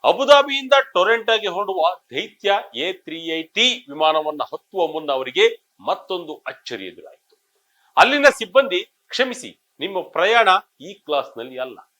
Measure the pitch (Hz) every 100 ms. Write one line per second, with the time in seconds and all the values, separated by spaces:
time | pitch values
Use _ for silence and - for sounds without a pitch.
0 | 127 - 277 285 277 277 262 277 269 170
1 | 190 226 220 220 208 175 202 190 160 180
2 | _ 127 208 _ 202 202 - 117 165 185
3 | - 165 165 160 160 - 247 240 - 143
4 | 156 156 156 151 127 156 _ 165 165 156
5 | 147 135 131 139 226 233 _ _ - 185
6 | - 185 160 151 - - - 113 95 90
7 | - _ _ _ _ _ _ _ _ -
8 | 226 285 277 - 220 262 269 180 214 _
9 | _ - 254 240 107 - _ _ 160 190
10 | - 156 190 233 214 190 - _ 156 196
11 | - 147 127 117 123 127 127 98 _